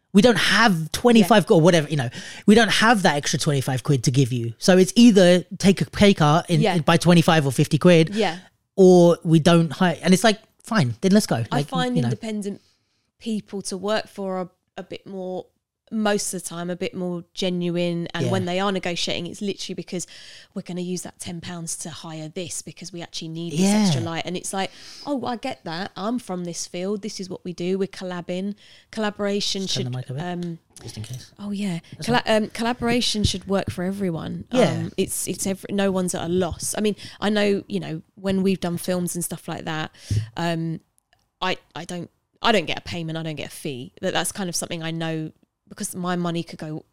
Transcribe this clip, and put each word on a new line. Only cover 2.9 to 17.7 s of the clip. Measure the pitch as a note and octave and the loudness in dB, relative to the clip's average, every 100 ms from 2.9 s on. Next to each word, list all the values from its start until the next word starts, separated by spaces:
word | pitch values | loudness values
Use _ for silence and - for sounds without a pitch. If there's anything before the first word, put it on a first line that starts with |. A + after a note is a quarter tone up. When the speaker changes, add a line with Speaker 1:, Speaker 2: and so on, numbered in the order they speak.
| A#3 | 4
Speaker 1:
that | F3 D3 | 4 2
extra | - C#3+ | -2 -2
twenty-five | - C#3+ B2+ C3 | 0 -2 0 -2
quid | - C#3 | 0 2
to | C#3+ | 2
give | B2+ B2 | 4 2
you." | B2 A2+ - | 0 -6 -2
So | - F#3 | 4 6
it's | F#3 | 6
either | - A#3+ G3+ F3+ F3+ - F#3 | 8 8 10 8 6 2 0
take | F#3+ F#3+ | 2 2
a | D#3 | 0
pay | - G#3 | 4 4
cut | G3+ D3+ D#3+ - | 6 4 4 2
in, | D#3+ | 2
Speaker 2:
Yeah. | G3+ F3 | 2 2
Speaker 1:
by | - E3 | 4 4
twenty-five | E3 E3+ D#3+ D#3+ C#3 | 6 6 6 4 4
or | |
fifty | B2+ D3+ D3+ | 0 0 4
quid, | F3 E3+ D#3+ | 6 6 6
Speaker 2:
Yeah. | G3+ G3 F3 - _ _ - | 2 -2 -4 -14 _ _ 6
Speaker 1:
or | F#3 F3+ F3 E3 | 8 10 8 6
we | E3+ D#3+ | 4 4
don't | D#3+ E3+ E3 | 6 4 4
hire. | - F#3 D3+ | 2 0 2
And | E3+ | 2
it's | F#3 | 4
like, | A3+ G#3 _ _ | 4 0 _ _
"Fine, | - A3 B2 A2 | -4 -2 0 0
then | F#3+ | 2
let's | G#3 - | 2 2
go." | A#2 A2+ | -2 -2
Speaker 2:
I | - | -4
Speaker 1:
Like, | D3 | -2
Speaker 2:
find | C4 B3+ B3 | -2 -2 0
Speaker 1:
you | |
know. | A#3 | 0
Speaker 2:
independent | A3 A3 G#3+ G3+ F#3+ _ _ _ _ _ _ | -2 -4 -6 -6 -10 _ _ _ _ _ _
people | A#3 G#3+ - G3 | -6 -6 -6 -10
to | - F#3+ | -8 -6
work | G3 G#3+ - | -4 -4 -4
for | - F#3+ F#3 | -8 -6 -6
are | F3+ _ _ - | -8 _ _ -18
a | |
bit | F#3 - - | -14 -14 -12
more, | F#3+ F#3 F#3 - _ _ _ _ | -12 -8 -10 -12 _ _ _ _
most | A3 G#3+ G#3 - | -2 0 0 -2
of | - | -8
the | - | -10
time, | E3+ F3 | -10 -8
a | F3+ | -6
bit | - | -6
more | - F3+ F3 E3+ | -6 -6 -6 -10
genuine. | - F#3 F3+ F3 | -6 -4 -2 -2